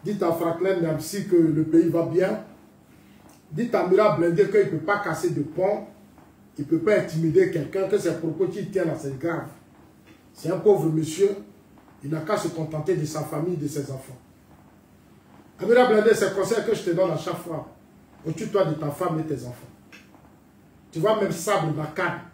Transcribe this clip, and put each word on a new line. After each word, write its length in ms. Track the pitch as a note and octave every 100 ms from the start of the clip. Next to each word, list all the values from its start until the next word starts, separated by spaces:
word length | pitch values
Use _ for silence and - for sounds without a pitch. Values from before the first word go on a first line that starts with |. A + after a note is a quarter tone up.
Dites 180 | E3+ G#3
à 120 | F3
Franklin 480 | E3 E3 - - F#3
Niamsi 480 | E3 D3 - G3+ -
que 80 | F3
le 260 | D#3 D3+
pays 240 | D#3 E3 E3+
va 160 | D#3+
bien. 380 | D#3 E3 F#3+ G#3+ - - - - _ - - - - - _
Dites 240 | D#3 A#3+
à 140 | - F3+
Mira 300 | G3 G#3+ D3+
Blindé 320 | E3+ E3 G3
qu'il 100 | G#3+
ne 60 | F#3+
peut 200 | D#3 -
pas 140 | -
casser 300 | E3+ D#3 F3
de 140 | D3
pont. 420 | C#3+ - F#3+ G#3+ - - - - - - - -
Il 80 | C#3+
peut 140 | D#3+
pas 200 | E3 G3+
intimider 520 | - D#3+ E3 D#3+ F3
quelqu'un 360 | E3 C#3+ G3 F#3+
que 100 | G#3
ses 160 | F3
propos 340 | C#3+ D#3+ D#3 F#3
qu'il 220 | G3+ F3
tient 140 | F#3 E3
là, 100 | D3
c'est 220 | C#3 C3
grave. 300 | E3+ E3 - - - - - _ - - _
C'est 180 | - D#3+
un 60 | F#3
pauvre 320 | G#3+ F#3+ D#3+
monsieur. 460 | D#3 D3 - G3 G3+ - - _ - - -
Il 60 | C#3
n'a 120 | D#3
qu'à 160 | D#3 G#3
se 120 | E3+
contenter 460 | D#3+ D3+ D#3 E3+ E3+
de 100 | D3+
sa 160 | D#3
famille, 360 | C#3+ D3 F3 E3+
de 100 | D3
ses 240 | D3 C3
enfants. 260 | C3 - - - - _ - - - _ _ - - _ - - -
Amira 280 | G3 A#3+ B3
Blindé, 260 | G#3+ G#3+
c'est 160 | G#3+ G3
le 60 | G3+
conseil 280 | F#3 A3+ -
que 100 | G#3+
je 80 |
te 60 | F3+
donne 200 | E3+ F#3
à 60 | D3+
chaque 200 | - E3+
fois. 300 | F3 D#3 - - - - - - D#3
Occupe-toi 380 | D#3+ A3 G3+ E3
de 80 |
ta 160 | D3+ D3
femme 300 | - E3+ D#3
et 40 |
tes 220 | D3+ C3 B2
enfants. 220 | A#2+ - - - - - - - - _ _ - - -
Tu 80 | D#3+
vas 200 | F#3+ G#3+
même 120 | F#3+
sabrer 400 | D#3+ - E3+ D#3
ma 160 | D3 D3
canne. 340 | - F#3+ - -